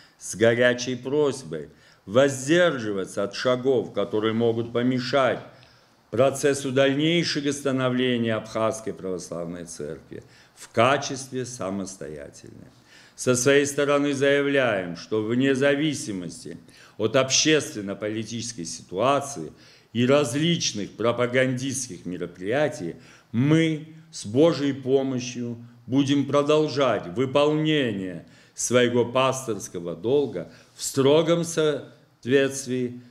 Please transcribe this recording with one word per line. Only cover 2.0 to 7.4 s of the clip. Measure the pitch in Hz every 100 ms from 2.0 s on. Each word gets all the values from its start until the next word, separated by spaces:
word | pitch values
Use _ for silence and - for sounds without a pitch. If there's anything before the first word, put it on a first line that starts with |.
| -
воздерживаться | 113 143 123 135 175 175 135 107 98 90 104
от | 101 -
шагов, | 127 127 127 123 82
которые | 101 101 107 110
могут | 113 117 113 113
помешать | 120 127 127 123 139 127 95 - - - _ _ _ _
процессу | 110 135 123 143 139 139
дальнейшего | 127 139 139 156 170 - 156